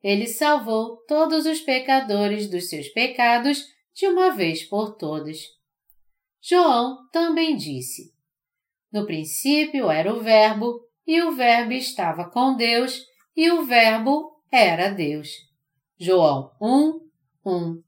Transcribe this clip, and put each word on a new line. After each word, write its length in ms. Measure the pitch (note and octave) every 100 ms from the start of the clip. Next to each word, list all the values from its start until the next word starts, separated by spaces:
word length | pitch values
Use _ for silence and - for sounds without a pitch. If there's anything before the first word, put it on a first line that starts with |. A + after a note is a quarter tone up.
ele 240 | G3 G3+ A3+
salvou 680 | - D4 D4 A3 A3 A3+ A#3+ _
todos 380 | D4+ D#4+ D#4+
os 160 | D#4 D#4
pecadores 880 | - C4 C4 C4+ G#3+ G3+ G3+ G#3+ G3+
dos 220 | F3+ F3
seus 180 | D3+ C#3
pecados 800 | A3 B3+ B3+ A#3+ A#3 C4+ C#4 - _ _
de 140 | - G4
uma 240 | F4 F#4
vez 340 | G#3+ E3 D#3+
por 320 | - G3+ G#3+ -
todas. 440 | D#3 D#3 D3+ D#3 - _ _ _ _ _ _ _ _ _
João 680 | - F4+ E4 A#3+ B3 C4 _
também 420 | E4 E4+ D#4+ D#4+
disse: 600 | C4+ D3+ C3 B2+ - - _ _ _ _ _ _ _ _
"No 140 | G#3
princípio 840 | G#3 D#3+ D#3 - C4+ D4 D4+ C#4+ G3+
era 200 | D#3 F#3
o 120 | A#3
Verbo, 580 | A3 A3 G#3+ G#3 A#3+ A#3 _ _ -
e 140 | E4
o 120 | E4+
Verbo 420 | C4+ A#3+ A#3 A3+
estava 560 | B3+ B3+ - E3+ D#3+ E3+
com 260 | A#3+ C4 B3
Deus, 480 | A#3 A#3 C4 - - _ _ -
e 140 | E4
o 160 | E4+ C#4
Verbo 760 | A#3+ A3+ A3 A3+ D4+ D#4+ _ _
era 380 | B3+ F#3+ E3 F#3+
Deus." 440 | G3 D3 D3+ C#3+ - _ _ _ _ _ _
João 520 | F3 F#3 D#3 C3+ C3+ _
um, 420 | G#3+ C4+ D#4 D#4+ - _ _ _
um. 380 | G3 F3+ E3+ E3